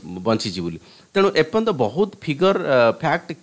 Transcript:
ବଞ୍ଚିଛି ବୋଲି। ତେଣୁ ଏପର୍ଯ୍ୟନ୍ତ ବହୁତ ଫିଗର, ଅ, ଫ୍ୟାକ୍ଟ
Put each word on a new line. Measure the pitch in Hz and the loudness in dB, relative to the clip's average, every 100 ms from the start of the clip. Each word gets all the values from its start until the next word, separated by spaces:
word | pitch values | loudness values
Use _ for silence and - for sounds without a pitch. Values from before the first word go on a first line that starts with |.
| 82 | -12
ବଞ୍ଚିଛି | 90 95 110 107 90 | -6 -2 0 -2 -6
ବୋଲି। | 85 82 - - _ | -6 -8 -14 -20 _
ତେଣୁ | 196 196 190 | 0 2 2
ଏପର୍ଯ୍ୟନ୍ତ | 156 220 220 | 0 0 0
ବହୁତ | 165 - 139 202 - | 0 0 0 -2 -4
ଫିଗର, | - 139 185 190 | -6 0 2 2
ଅ, | 160 131 117 | 2 4 4
ଫ୍ୟାକ୍ଟ | 110 160 170 - 170 | 2 0 -2 -4 -8